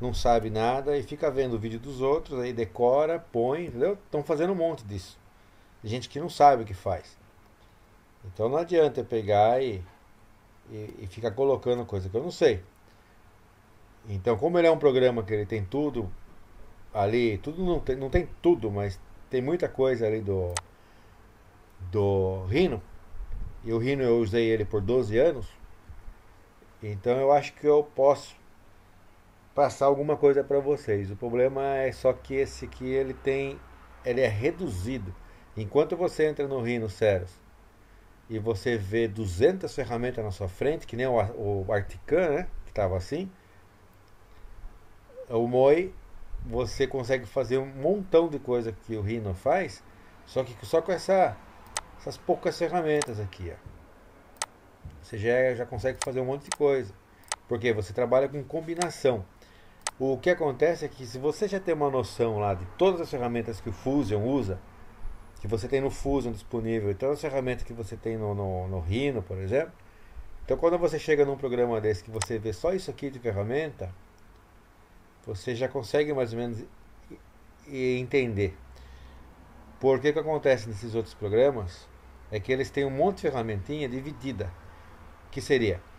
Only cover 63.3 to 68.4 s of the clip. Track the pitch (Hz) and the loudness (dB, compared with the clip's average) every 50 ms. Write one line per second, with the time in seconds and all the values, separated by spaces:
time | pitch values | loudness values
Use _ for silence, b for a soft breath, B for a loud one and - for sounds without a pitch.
63.3 | 117 117 113 120 113 101 - 113 98 - - 131 139 147 131 98 107 104 104 123 | -2 -2 -4 -4 -6 -8 -8 -8 -8 -4 -2 0 2 2 2 2 0 0 0 0
64.3 | 139 139 110 98 92 92 - - - - - - - - - - - - - - | 0 0 0 -2 -4 -6 -10 -16 -20 -20 -20 -20 -12 -8 -8 -8 -8 -10 -14 -18
65.3 | - - - 101 113 104 110 120 139 135 135 139 - - - 139 139 139 117 120 | -16 -12 -8 -4 -4 -4 -2 0 0 0 0 0 -2 -4 -2 0 0 0 0 -2
66.3 | 113 107 - - - 117 110 113 113 113 104 101 98 95 131 135 147 143 - 147 | -6 -8 -8 -6 -6 -4 -2 -2 -2 0 0 -2 -2 0 0 -2 -2 -2 -4 -4
67.3 | 135 139 127 127 123 120 - - 120 117 110 92 117 107 - 113 113 110 110 104 | -2 -2 -2 -2 -2 -4 -4 -6 -8 -10 -10 -10 -10 -8 -6 -4 -4 -2 -2 -2
68.3 | 101 98 | -2 -2